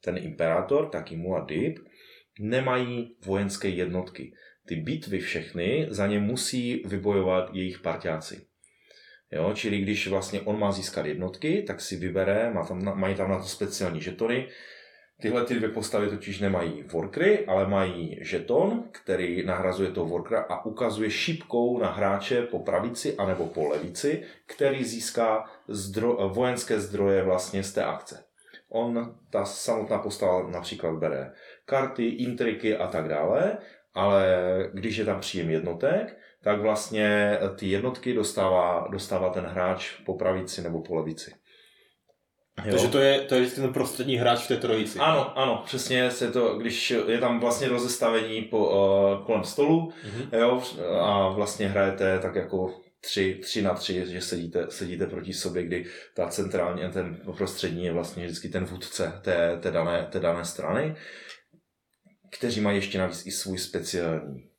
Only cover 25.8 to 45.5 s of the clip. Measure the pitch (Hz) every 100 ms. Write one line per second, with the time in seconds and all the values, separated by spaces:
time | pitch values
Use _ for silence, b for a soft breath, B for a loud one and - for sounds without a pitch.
25.8 | 98 98 117 117 98 95 127 120 - 110
26.8 | 101 101 98 98 95 90 - 98 95 -
27.8 | - - - - - _ B B _ 113
28.8 | 120 117 117 - _ 107 98 - - 113
29.8 | 107 104 104 - 98 90 90 87 87 -
30.8 | 85 80 82 67 67 B B B - 135
31.8 | 131 - 117 107 123 120 117 110 110 107
32.8 | 90 85 78 76 78 120 190 214 B B
33.8 | B - 98 98 95 92 90 92 95 98
34.8 | 110 107 104 92 - 95 85 80 87 85
35.8 | 135 185 233 - B B - 104 110 107
36.8 | - 110 107 104 104 104 98 98 98 98
37.8 | 123 127 123 110 104 - 95 92 87 85
38.8 | - 98 - 95 92 90 87 90 90 92
39.8 | - - - 92 90 92 92 - 85 82
40.8 | 80 82 78 78 - - b b b b
41.8 | b b _ _ _ _ _ - 104 95
42.8 | 110 135 139 139 - 127 123 - 135 135
43.8 | 131 - 135 127 120 120 - 117 120 110
44.8 | 107 135 151 156 135 - 131